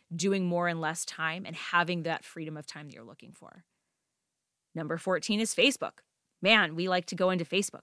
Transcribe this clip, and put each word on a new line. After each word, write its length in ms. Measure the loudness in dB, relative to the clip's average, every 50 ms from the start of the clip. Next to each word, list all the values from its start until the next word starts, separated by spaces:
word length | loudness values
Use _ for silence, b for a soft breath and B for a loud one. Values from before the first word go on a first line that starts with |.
| _ _ -4
doing 320 | 0 2 2 2 2 2
more 220 | 2 2 2 2 0
in 120 | 0 0
less 240 | -2 -2 -2 -4 -6
time, 400 | -8 -6 -4 -2 -2 -2 -4 -8
and 120 | -10 -10
having 480 | -10 -6 2 2 4 4 4 0 -2 -2
that 200 | -4 -4 -4 -6
freedom 320 | -12 -12 -10 -10 -8 -10
of 100 | -10 -12
time 200 | -14 -14 -14 -16
that 80 | -16 -16
you're 80 | -18
looking 300 | -18 -20 -20 -20 -20 -20
for. 320 | -20 -20 -20 -20 -20 -20 _ _ _ _ _ _ _ _ _ _ _ _ _ _ _ _ _ _ _ _ _ _ _
Number 200 | -8 -6 -6 -6
fourteen 440 | -4 -2 -2 -2 -2 0 0 0 0
is 160 | 0 0 4
Facebook. 460 | 4 4 4 4 2 -4 -8 -8 -12 _ _ _ _ _ _ _ _
Man, 360 | 4 6 6 6 6 4 0
we 120 | -2 0 0
like 180 | 0 0 0
to 100 | -2 -2
go 140 | 0 2 2
into 140 | 2 0 -2
Facebook, 380 | 0 -2 -2 -2 -2 -8 -12